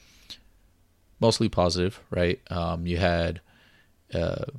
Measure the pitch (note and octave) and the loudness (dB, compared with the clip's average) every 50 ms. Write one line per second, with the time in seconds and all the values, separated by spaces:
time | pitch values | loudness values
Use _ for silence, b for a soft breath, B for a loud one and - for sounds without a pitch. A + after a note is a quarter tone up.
0 | B B B B B B B B B B _ _ _ _ _ _ _ _ _ _ | B B B B B B B B B B _ _ _ _ _ _ _ _ _ _
1 | _ _ _ - - A2+ A2 - A#2 G#2+ - - F2+ F2+ E2+ F2+ F2 F#2 - - | _ _ _ 0 2 2 2 2 2 0 2 2 2 2 2 2 0 -2 -2 -6
2 | - - - F2+ F2 F2 F2+ - - - F2+ F2 E2+ E2+ E2+ E2+ E2+ F2 F2 E2 | -10 -6 -2 2 2 2 2 0 -4 -8 -6 -4 -2 -2 -4 -4 -4 -2 0 2
3 | F#2 F2+ E2+ E2+ E2+ E2+ E2+ E2+ - b b b b b b b b b b b | 2 2 2 2 0 -2 -4 -6 -10 b b b b b b b b b b b
4 | _ _ - F2 E2+ E2+ - - - - - | _ _ -6 -4 -2 -2 -4 -4 -8 -10 -12